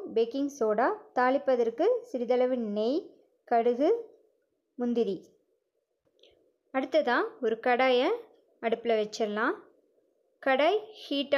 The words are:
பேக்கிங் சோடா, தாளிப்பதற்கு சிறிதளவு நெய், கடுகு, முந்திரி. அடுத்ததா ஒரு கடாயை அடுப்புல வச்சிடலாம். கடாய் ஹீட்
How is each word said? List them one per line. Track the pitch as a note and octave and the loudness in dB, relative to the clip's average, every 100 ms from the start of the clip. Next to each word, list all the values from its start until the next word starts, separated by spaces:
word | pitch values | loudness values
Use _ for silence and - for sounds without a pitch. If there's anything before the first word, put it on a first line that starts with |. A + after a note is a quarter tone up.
| F#4+ G#3+ | -2 -2
பேக்கிங் | A3+ C#4 C#4 - | -2 -2 -6 -2
சோடா, | A3 G#3 C#4+ G#4 - - | -2 2 0 -2 -6 0
தாளிப்பதற்கு | B3+ C#4 C#4 B3 A3+ A#3 F#4+ B4 - | 2 2 0 0 0 0 0 0 -4
சிறிதளவு | B3 A#3 B3 B3+ B3+ A3 G#3 | -6 0 2 2 0 -2 -2
நெய், | A3 D#4 - - _ _ - | -2 -2 -6 -20 _ _ -2
கடுகு, | A#3 A#3 A#3+ D#4 A#4 - - _ _ _ _ _ - | 0 2 2 2 2 -2 -20 _ _ _ _ _ -6
முந்திரி. | A#3+ A#3+ G3+ F3 - _ _ _ _ _ _ _ _ _ _ _ _ _ _ C4+ | -2 0 0 -2 -10 _ _ _ _ _ _ _ _ _ _ _ _ _ _ -6
அடுத்ததா | C4+ D#4+ A#3+ B3+ A4+ - A3+ | 0 0 2 0 -2 -4 -4
ஒரு | A3+ B3+ | -2 0
கடாயை | A#3+ C4 B3 D4 A#4 - _ _ - | 2 4 4 2 -2 -6 _ _ -6
அடுப்புல | A3+ A3+ A#3+ A3 | -4 -2 0 0
வச்சிடலாம். | G#3 - A3 G#3 B3+ - - _ _ _ _ _ _ - C#4 | 0 -4 -4 -2 -2 -4 -10 _ _ _ _ _ _ -8 -2
கடாய் | C4 D#4 G#4 - - | 2 2 0 -4 -16
ஹீட் | - C#4 C#4 | -6 -4 0